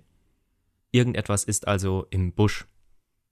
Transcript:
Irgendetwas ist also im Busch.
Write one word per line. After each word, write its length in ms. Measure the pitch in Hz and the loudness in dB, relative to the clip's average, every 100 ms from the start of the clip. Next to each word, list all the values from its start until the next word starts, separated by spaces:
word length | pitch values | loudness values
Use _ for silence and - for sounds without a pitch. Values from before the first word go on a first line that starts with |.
| - _ _ _ _ _ _ _ _ | -10 _ _ _ _ _ _ _ _
Irgendetwas 540 | 123 123 110 - 101 | 2 2 0 -2 -2
ist 240 | - 104 - | -2 -4 0
also 400 | 101 95 95 - | -2 0 -4 -4
im 240 | 95 90 | -4 -2
Busch. 320 | - 104 - - _ _ _ _ _ _ | 2 2 2 -8 _ _ _ _ _ _